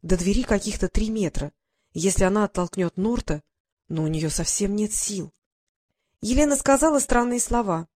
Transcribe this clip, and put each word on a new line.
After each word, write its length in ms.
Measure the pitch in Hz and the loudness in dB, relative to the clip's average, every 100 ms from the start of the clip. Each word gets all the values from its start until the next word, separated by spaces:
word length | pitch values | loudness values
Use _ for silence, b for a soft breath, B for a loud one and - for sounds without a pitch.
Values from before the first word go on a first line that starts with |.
До 120 | 165 180 | 2 0
двери 280 | 175 214 | 2 0
каких-то 460 | 254 208 214 208 185 | 2 0 0 -4 -2
три 200 | - 220 | 0 -2
метра. 420 | 220 180 - 147 _ _ _ _ | -2 -2 -2 -6 _ _ _ _
Если 300 | - 180 180 | -2 0 2
она 200 | 190 208 | 2 2
оттолкнет 540 | 202 - 175 - 175 - | 0 -2 -6 -2 -4 -2
Норта, 440 | 202 240 - 151 _ _ _ _ _ | -2 -2 -4 -6 _ _ _ _ _
но 160 | 160 | -4
у 40 | 156 | -2
нее 220 | 156 156 | -2 -2
совсем 460 | - 165 - 202 208 | -2 -4 -2 -2 -2
нет 180 | 214 | -2
сил. 400 | - - 202 160 _ _ _ _ _ _ _ _ _ | -4 -6 -6 -10 _ _ _ _ _ _ _ _ _
Елена 340 | 208 254 294 277 | -2 2 4 2
сказала 440 | - 269 320 294 | 2 4 4 2
странные 400 | - 247 240 240 | 2 2 2 -2
слова. 480 | - 240 214 165 165 | -2 -2 0 -4 -6